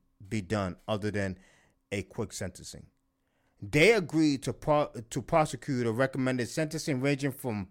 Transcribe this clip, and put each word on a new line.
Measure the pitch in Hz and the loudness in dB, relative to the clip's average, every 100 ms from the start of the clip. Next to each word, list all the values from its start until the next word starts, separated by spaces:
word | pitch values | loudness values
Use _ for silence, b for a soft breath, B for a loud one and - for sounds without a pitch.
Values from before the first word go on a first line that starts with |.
| _ _ 98 | _ _ -6
be | 110 | -6
done | 87 107 95 87 - | -2 -2 -2 -4 -4
other | 107 104 | -2 -2
than | 101 98 92 b b b b _ | -2 -2 -6 b b b b _
a | 101 | -6
quick | 92 - 104 | -6 -6 -8
sentencing. | - 95 - 73 - - _ _ _ _ _ _ _ | -6 -10 -10 -16 -16 -20 _ _ _ _ _ _ _
They | 104 147 175 | -2 6 8
agreed | 226 160 156 156 135 | 6 2 4 4 2
to | - | -2
pro-, | 113 - 147 147 123 113 | -4 2 2 2 -4 -8
to | 139 | -8
prosecute | 117 165 151 127 - 127 117 | 0 2 2 -2 -4 -2 0
a | |
recommended | 110 131 135 131 127 113 | 2 0 0 0 0 -2
sentencing | - 156 160 - 131 | -2 -4 -4 -2 0
ranging | 139 139 139 | 2 0 -2
from | - 131 104 95 | -4 -4 -4 -6